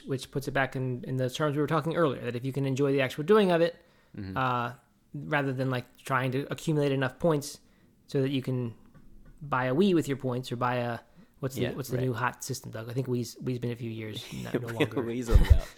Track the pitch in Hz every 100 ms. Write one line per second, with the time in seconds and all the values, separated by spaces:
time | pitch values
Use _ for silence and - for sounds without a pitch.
0 | - 131 - 143 139 139 131 131 131 123
1 | - 131 127 139 151 139 143 160 156 165
2 | 156 117 120 117 135 139 135 131 139 139
3 | 131 - 151 214 190 170 170 - _ _
4 | _ - 95 95 127 123 120 127 _ _
5 | _ 147 156 147 139 131 131 123 - -
6 | - 131 131 131 143 143 - 151 143 135
7 | 127 - 170 147 139 - _ _ _ _
8 | - 143 135 135 131 127 120 - - -
9 | - - - - 143 131 127 135 202 170
10 | 143 123 131 123 131 120 123 123 120 117
11 | - - - - 135 135 - - 131 131
12 | 127 117 123 - - 127 117 113 117 120
13 | 127 123 113 - 131 123 123 120 117 110
14 | 110 107 - 131 120 120 117 117 147 -
15 | 113 123 117 113 - - -